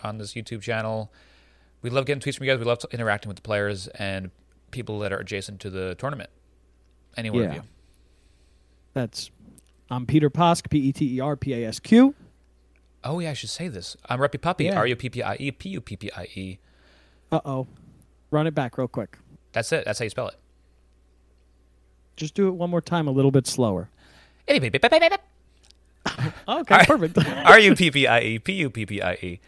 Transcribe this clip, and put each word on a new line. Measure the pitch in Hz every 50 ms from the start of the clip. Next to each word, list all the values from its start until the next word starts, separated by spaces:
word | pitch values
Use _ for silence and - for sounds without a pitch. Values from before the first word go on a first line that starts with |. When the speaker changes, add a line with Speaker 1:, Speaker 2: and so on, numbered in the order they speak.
| -
Speaker 1:
on | 107 107 110
this | 104 101 -
YouTube | 117 110 - 117 110
channel. | - 117 113 110 110 110 110 110 107 107 - _ _ _ _ _ _ _ _ _ _ _ _ _ -
We | 120
love | 120 139 131
getting | 123 143 135
tweets | - 143 131 -
from | 139 131
you |
guys. | 135 123
We | 117
love | 117 120 117
t-, | - -
interacting | - 117 117 110 101 104 - 104
with | 98
the | - -
players | - 107 104 101 101 104 95 92 98
and | - - 104 98 98 95 95 92 - _ _ _ _ _ _ _
people | - 127 117 110 107 104
that | 104 98 95
are | -
adjacent | - 92 107 98 95 - 101 92
to | - 104
the | 92 95 92 92 90
tournament. | - - 131 123 110 90 - _ _ _ _ _ _ _ _ _ _ _ _ _ _ _ _ _
Any | - 113 110
one | 107 120 113
of | 90
Speaker 2:
Yeah. | 71 71
Speaker 1:
you. | - - - _ _ _ _ _ _ _ _ _ _ _ _ _ _ _ _ _ _ _ _ _ _ _ _
Speaker 2:
That's, | 135 123 110 - - - - - _ - - - - _ _ _ _ _ _
I'm | 123 123 123 117
Peter | 143 156 151 143
Posk, | - 156 175 170 170 170 - -
P | - 151
E | 131 135 135
T | - 156 135 123 127
E |
R | 131 147 147
P | 135 - 139 131
A | 117 117 110
S | 110 -
Q. | - - 220 233 254 277 285 - - - _ _ _ _ _ _ _ _ _ _ _ _ _ _
Speaker 1:
Oh, | - 123 151 175
yeah, | 175 160
I | 143
should | 113 - 110
say | - - 165 185
this. | 127 90 82 - - - - -
I'm | 123 123
Ruppy | 139 147 - 139
Puppy, | - 165 180 - -
Speaker 2:
Yeah. | 170 196 190
Speaker 1:
R | 107 123
U | 123
P | 117 - 123
P | - 120 113
I | 101 98 -
E | 135 139
P | 127 - - 190
U | 196 165
P | - - 104
P | 98 - 101 -
I | - 90 - -
E. | 95 95 95 92 - _ _ _ _ _ _ _ _ _ _ _ _ _ _
Speaker 2:
Uh-oh. | - 160 - 147 135 131 131 - - - - - - _ _ _ _ _ _ _
Run | - 151 156 165
it | 151
back | 151 135 120 - -
real | 131 120
quick. | - - 107 - - - _ _ - - _ _ -
Speaker 1:
That's | - 117 -
it. | 160 156 -
That's | - 104 -
how | 120
you | 107
spell | - - 123 98
it. | - _ _ _ _ _ _ _ _ _ _ _ _ _ _ _ _ _ _ _ _ _ _ _ _ _ _ _ _ _ _ _ _ _ _ _ _ -
Speaker 2:
Just | 156 151 -
do | - 196 190
it | 185
one | 180 175 175
more | 175 170
time | 165 - 170 170 156 147
a |
little | 131 135 135 139
bit | 135 135 123 -
slower. | - - 123 110 95 90 90 - -
Speaker 1:
<laughs> | _ _ _ - - - _ _ _ _ -
Okay, | 285 285 131 117 - - - - 330 320 339 330 403 392 - _ _ _ _ _ _ _ _ _ _ _ _ _ _ _ _ - - - 123 156 - - - -
Speaker 2:
Okay, | 226 311 320 - -
Speaker 1:
R- | 175 -
Speaker 2:
perfect. | - 302 269 175 156 175 -
<laughs> | 156 - - - -
Speaker 1:
R | 170 185 226
U | 214 196 160
P | - 180 165
P | 127 143 135 120
I | 117 117
E | 117 110 113 113
P | - - 190
U | 196 165 135
P | 110 113 107
P | 95 104 98
I | 98 92 90
E. | - - 90 87 - -